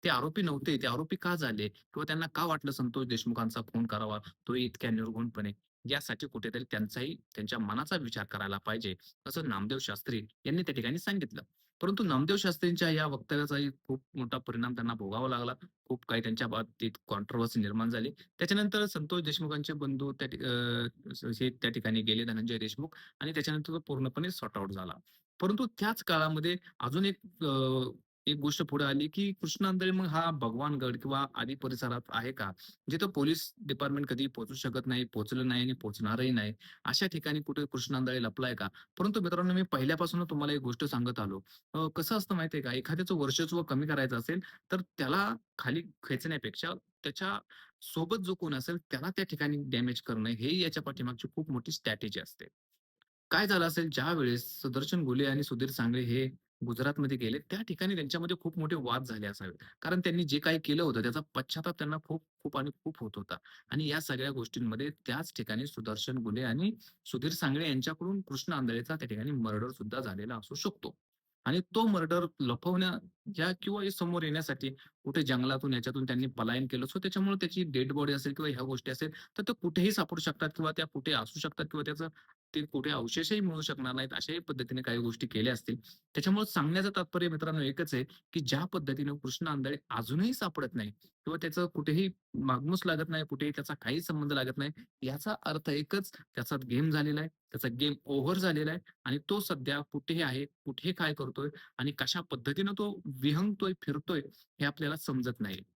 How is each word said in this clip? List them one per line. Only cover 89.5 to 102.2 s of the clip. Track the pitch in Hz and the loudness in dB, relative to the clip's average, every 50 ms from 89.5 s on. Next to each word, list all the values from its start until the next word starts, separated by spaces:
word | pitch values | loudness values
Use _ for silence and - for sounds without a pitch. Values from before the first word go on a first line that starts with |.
| 147 139 131 135 147 - _ _ | 0 0 0 -2 -2 -4 _ _
अजूनही | 120 117 113 120 139 156 190 233 262 | -4 -2 0 0 2 4 4 4 2
सापडत | - 214 180 156 - 139 120 - | 2 -2 -2 0 -2 -4 -2 -2
नाही | 120 107 104 | -2 -4 -4
किंवा | 104 _ _ - _ _ _ - 160 160 | -6 _ _ -20 _ _ _ -4 -4 -2
त्याचं | 156 165 156 180 175 170 | -2 -2 0 2 0 0
कुठेही | - 160 147 160 151 170 196 190 180 _ _ _ - | 0 0 2 4 4 4 4 2 0 _ _ _ -6
मागमूस | - 135 135 127 123 135 151 180 185 - | -2 2 2 2 2 2 2 2 2 2
लागत | 180 165 151 160 160 | 2 2 2 0 0
नाही, | 160 160 156 | 0 -2 -2
कुठेही | 151 143 135 143 147 147 | -2 -2 -2 -2 -2 -2
त्याचा | - 143 - 147 | -4 -4 -6 -8
काही | - - 113 131 160 | -4 -2 0 0 0
संबंध | 175 - 160 151 147 143 147 | 0 0 0 0 2 2 2
लागत | 139 127 127 127 - | 2 0 0 0 -2
नाही, | 139 147 151 - - _ _ _ | -2 -2 -4 -8 -16 _ _ _
याचा | - 127 135 147 - 214 214 - - | -4 -4 -4 -2 -2 -4 -4 -2 -2
अर्थ | - 156 156 - - | -2 -2 -2 0 0
एकच, | 143 143 151 - - 202 196 - - - - _ _ | 0 0 0 0 -2 -4 -4 -6 -12 -18 -20 _ _
त्याचा | - 120 - 151 135 131 123 | -6 -4 -2 -2 -4 -2 2
गेम | 120 123 151 160 | 2 4 4 6
झालेला | 151 151 147 151 147 147 | 4 4 2 2 2 0
आहे. | 156 160 _ _ _ _ - | -2 -4 _ _ _ _ -8
त्याचा | - - 120 117 123 | -2 -2 -2 0 2
गेम | 143 147 143 - _ | 0 0 0 -2 _
ओव्हर | - 143 139 127 147 185 185 | 0 0 2 4 4 2 4
झालेला | 180 185 160 151 151 151 | 4 2 2 2 0 0
आहे | 160 180 - - - _ _ | -2 -4 -8 -12 -20 _ _
आणि | 123 127 147 - - | -2 -2 -2 0 0
तो | 196 208 | 0 0
सध्या | 196 - 180 143 127 139 143 143 147 _ | 2 0 -2 -2 0 -2 -2 -2 -4 _
कुठे | - 147 - - 165 165 165 | -6 -6 -2 0 0 2 2
आहे, | 139 127 131 143 143 _ _ _ | 0 0 -2 -4 -6 _ _ _
कुठे | - 131 - - 175 | -8 -8 -4 -2 -2
काय | 185 - 170 156 151 | 0 2 0 0 0
करतोय | - 139 131 - - 139 147 147 - - - _ - | -2 -4 -6 -4 -4 -4 -4 -6 -8 -20 -16 _ -2
आणि | 127 147 143 - | -2 -2 0 0
कशा | 131 - - 180 | -2 0 0 -2